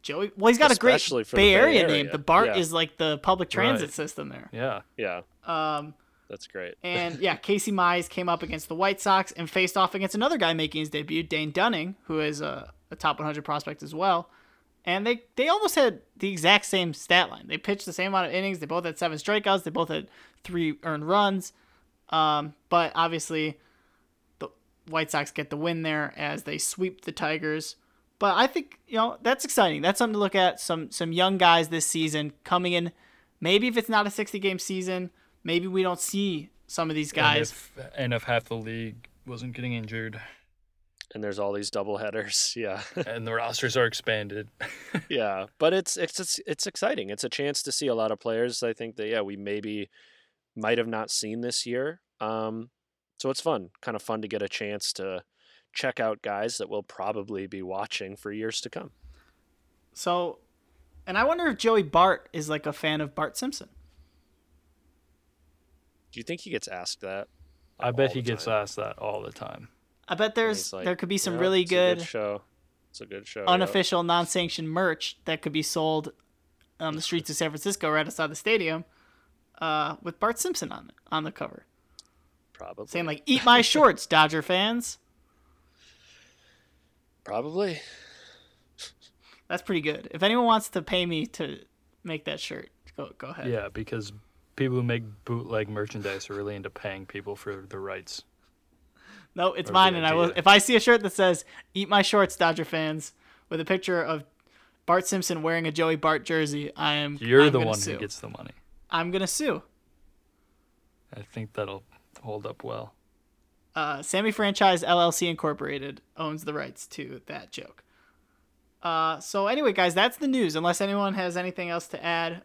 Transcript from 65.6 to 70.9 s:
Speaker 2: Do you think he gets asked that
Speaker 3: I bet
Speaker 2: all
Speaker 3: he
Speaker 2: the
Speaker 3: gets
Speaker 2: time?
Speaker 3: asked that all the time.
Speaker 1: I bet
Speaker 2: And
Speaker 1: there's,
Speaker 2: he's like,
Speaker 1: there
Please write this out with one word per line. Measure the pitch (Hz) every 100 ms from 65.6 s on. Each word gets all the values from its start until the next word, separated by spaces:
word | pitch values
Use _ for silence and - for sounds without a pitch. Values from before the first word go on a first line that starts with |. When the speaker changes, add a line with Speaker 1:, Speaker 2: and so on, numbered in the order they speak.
| _ _ _ _ _
Speaker 2:
Do | -
you |
think | 117 170
he | 202
gets | 127 -
asked | 90 90 -
that | 95 98 - _ - _ _ _
Speaker 3:
I | 123
bet | 120 135
Speaker 2:
all | 131
Speaker 3:
he |
Speaker 2:
the | 120
Speaker 3:
gets | 110 -
Speaker 2:
time? | 107
Speaker 3:
asked | 104 -
that | 107 -
all | 107 104
the | 107
time. | - - - 113 _ _ _ -
Speaker 1:
I | 180
bet | 214
Speaker 2:
And | 220
Speaker 1:
there's, | 226 202 -
Speaker 2:
he's |
like, | 190
Speaker 1:
there | 185